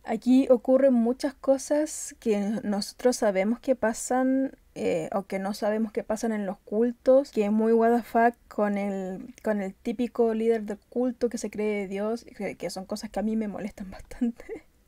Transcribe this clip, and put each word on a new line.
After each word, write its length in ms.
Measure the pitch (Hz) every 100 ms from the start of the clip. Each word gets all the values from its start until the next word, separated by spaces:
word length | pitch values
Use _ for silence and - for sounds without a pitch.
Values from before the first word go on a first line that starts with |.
Aquí 460 | - 220 240 262 277
ocurren 460 | 247 - 262 269
muchas 400 | 240 226 262 285
cosas 800 | - - 269 - 302 302 - - 285
que 200 | 233 202 202 226
nosotros 520 | 208 208 - - 254 254
sabemos 440 | 214 190 202 240
que 160 | - 247
pasan, 760 | 220 233 - 254 262 262 269 - _
eh, 360 | - 202 180 160
o 140 | 196 185
que 120 | 190
no 140 | 190
sabemos 400 | 208 208 214 220
que 120 | 233
pasan 280 | - 220 233
en 140 | 214 196
los 120 | 196
cultos, 760 | - 208 240 240 262 262 285
que 120 | 220
es 80 | 202
muy 220 | 214 226
what 200 | 226 226
the 80 | 240
fuck 320 | 233 233 233 - -
con 300 | - 208 202
el, 560 | 202 196 185 190 - -
con 160 | 220 208
el 140 | 190
típico 580 | - 233 220 240 - 226
líder 300 | 220 226 226
del 160 | 208 202 _
culto 400 | 240 254 240 233
que 80 | 240
se 140 | 214
cree 360 | 202 214 208 190
Dios, 380 | 196 214 233
que, 320 | - - 196 -
que 140 | 170
son 160 | 220 -
cosas 240 | 226 220
que 100 | 196
a 20 |
mí 140 | 214 220
me 100 | 208
molestan 440 | 185 202 - 190
<laughs> 20 |
bastante. 520 | - - - 240 - - 403 - _